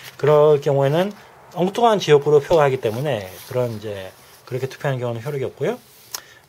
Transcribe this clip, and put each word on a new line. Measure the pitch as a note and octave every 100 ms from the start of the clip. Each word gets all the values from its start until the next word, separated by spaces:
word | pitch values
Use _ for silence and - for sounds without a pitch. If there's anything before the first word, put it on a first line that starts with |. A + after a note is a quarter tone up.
| - -
그럴 | C#3 D3+ D3+ D3
경우에는 | D3 C#3 C#3 D#3 G3 G3 - - -
엉뚱한 | - F3+ G3 A#3+ G#3
지역구로 | - D3 D3 C#3+
표기하기 | - E3+ C#3+ B2+
때문에 | A2+ A2 D3+ A2+ F#2+ F#2 -
그런 | B2 B2
이제 | A2 G#2+ G2+ F#2+ - - - -
그렇게 | B2+ C3
투표하는 | - D3 C3
경우는 | B2 A#2
효력이 | B2 C#3+
없고요. | A#2+ - D3+ B3 - - - - - -